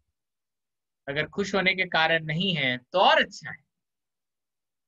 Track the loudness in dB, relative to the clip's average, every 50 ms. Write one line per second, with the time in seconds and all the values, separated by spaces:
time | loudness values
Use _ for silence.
0 | _ _ _ _ _ _ _ _ _ _ _ _ _ _ _ _ _ _ _ _
1 | -12 -8 -6 -6 -6 -6 -4 -6 -6 -2 0 0 2 2 0 0 -4 -2 0 2
2 | 2 2 2 0 -2 -4 -4 -2 -2 -2 -2 -2 -2 -2 -2 -4 -6 _ 0 4
3 | 4 6 6 4 2 -2 -6 -16 -16 -16 -16 -16 _ _ _ _ _ _ _ _
4 | _ _ _ _ _ _ _ _ _ _ _ _ _ _ _ _ _